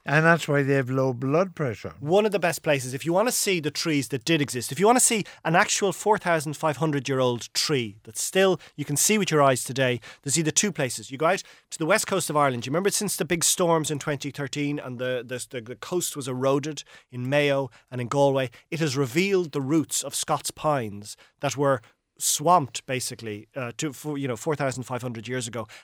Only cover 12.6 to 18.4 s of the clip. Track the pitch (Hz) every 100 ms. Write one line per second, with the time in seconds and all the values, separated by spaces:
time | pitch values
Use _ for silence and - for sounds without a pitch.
12.6 | 117 151 196 - 208 - 165 175 147 -
13.6 | 175 165 151 147 - 143 147 135 139 143
14.6 | 143 147 127 123 127 127 113 123 - 127
15.6 | 113 123 - 180 165 147 127 127 135 143
16.6 | 143 147 - - _ 123 123 143 143 135
17.6 | 131 - _ 127 120 143 139 135